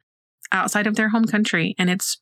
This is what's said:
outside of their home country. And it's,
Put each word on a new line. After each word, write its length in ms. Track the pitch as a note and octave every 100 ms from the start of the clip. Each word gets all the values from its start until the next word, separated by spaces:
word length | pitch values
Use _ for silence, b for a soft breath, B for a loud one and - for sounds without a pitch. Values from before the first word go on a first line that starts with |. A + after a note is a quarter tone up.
| _ _ _ _ -
outside 360 | F#3+ G#3 G#3 G#3+
of 80 | G#3+
their 140 | A3
home 160 | A3+ A3+
country. 500 | G#3 G#3+ F3 E3 -
And 120 | F3+
it's, 300 | F#3 - -